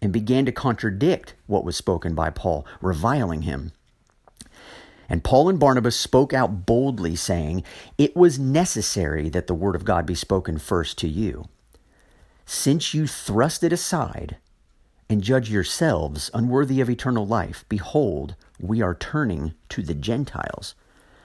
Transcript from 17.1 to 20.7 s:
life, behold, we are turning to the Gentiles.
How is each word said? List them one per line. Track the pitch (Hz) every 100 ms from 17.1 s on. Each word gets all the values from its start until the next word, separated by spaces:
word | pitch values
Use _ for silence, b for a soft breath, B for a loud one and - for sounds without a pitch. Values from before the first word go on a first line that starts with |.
| 120 101
life, | 113 82 - -
behold, | 104 - 151 120 76 73 - b b
we | 90 113
are | 95
turning | 87 - 151 127 80 78 - -
to | -
the | 85
Gentiles. | 73 80 120 139 - 50 - -